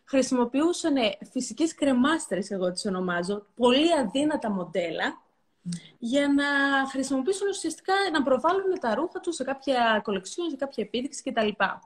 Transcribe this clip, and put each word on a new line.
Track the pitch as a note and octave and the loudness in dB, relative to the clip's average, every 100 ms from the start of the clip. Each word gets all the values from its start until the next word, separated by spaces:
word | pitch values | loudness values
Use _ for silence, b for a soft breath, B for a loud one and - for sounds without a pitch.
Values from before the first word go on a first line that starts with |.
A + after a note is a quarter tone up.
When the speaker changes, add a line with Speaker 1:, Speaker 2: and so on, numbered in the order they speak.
Speaker 1:
χρησιμοποιούσανε | b C4+ B3+ B3+ A#3+ C4+ E4 F4 E4 C#4 G#3+ - - | b 0 2 2 2 2 2 2 0 2 0 -2 -8
φυσικές | C4 B3 A3 D#4+ | -8 -6 -2 -2
κρεμάστρες, | - C#4 B3 C4+ D#4+ - F#3 G3+ | 0 2 4 4 2 -2 -4 -4
εγώ | G3 F3+ | -2 -2
τις | F3+ G#3+ | -2 -4
ονομάζω, | F#3 F#3 F3 F3 G3+ - - | -2 -2 -2 -2 -6 -8 0
πολύ | B3 C4 E4 | 4 6 4
αδύνατα | D#4+ A3+ C4+ D4+ C#4+ A#3 | 2 0 0 0 0 -2
μοντέλα, | G3 E3+ F#3+ E3+ D#3+ A3 - _ _ _ _ | -4 -4 -2 -2 -2 -4 -6 _ _ _ _
Speaker 2:
Μμμ. | F3+ F3 B B | -10 -10 B B
Speaker 1:
για | A#3+ C#4 C#4+ | 0 2 4
να | C#4 C#4+ C#4+ C#4 C#4 C4+ | 4 2 2 2 2 0
χρησιμοποιήσουν | C4+ C4+ C4+ B3+ G4+ G4+ | -2 -2 -2 0 0 -2
ουσιαστικά, | F4+ E4 D#4+ - G4 G4 | -2 -6 -6 -2 0 2
να | D#4 | 0
προβάλλουν | C4+ B3+ D#4 F#4+ F#4+ F4 | 2 2 2 2 0 -2
τα | A#3+ | -2
ρούχα | G#3+ E4 F4+ | -2 -2 -4
τους | F4+ | -6
σε | E4 | -4
κάποια | B3+ C#4 - B3 A#3 G#3+ | -4 -4 -2 2 2 2
κολεξιόν, | G#3+ F#3+ F#3 - E4+ | 0 -4 -6 -6 -6
σε | C4+ | -4
κάποια | C4+ C4 | -6 -6
επίδειξη | G3+ A#3+ C4+ - | -6 -6 -6 -8
κτλ. | - A3+ G#3+ G#3 G3 - | -6 0 0 0 -2 -4